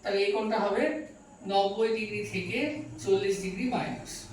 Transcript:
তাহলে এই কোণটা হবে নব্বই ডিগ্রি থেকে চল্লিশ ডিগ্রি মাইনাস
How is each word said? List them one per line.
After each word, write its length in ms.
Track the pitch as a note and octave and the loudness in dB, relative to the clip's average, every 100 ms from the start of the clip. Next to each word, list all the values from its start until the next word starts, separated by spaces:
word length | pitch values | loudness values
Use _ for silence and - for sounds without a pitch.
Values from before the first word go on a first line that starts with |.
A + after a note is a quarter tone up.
তাহলে 180 | G3+ G3 G3+ | 0 2 2
এই 40 | A3 | 2
কোণটা 220 | G#3+ G#3+ | 2 2
হবে 180 | G3+ G#3 D4+ - - - - - F#3+ | 2 2 2 0 -8 -16 -20 -14 0
নব্বই 380 | G3 G3 G3+ A3+ A3 | 4 4 4 2 2
ডিগ্রি 220 | G#3+ G#3 - | -2 -4 -4
থেকে 260 | F#3+ F3+ A#3 D4+ D4+ - - | -4 -2 -2 -2 -4 -10 -8
চল্লিশ 300 | - F#3+ G3 F#3 | 2 2 4 0
ডিগ্রি 200 | F#3 F#3+ B3+ | -2 -2 0
মাইনাস 380 | A3+ D3 A#2 G#2+ - - | 0 -2 -6 -8 -12 -12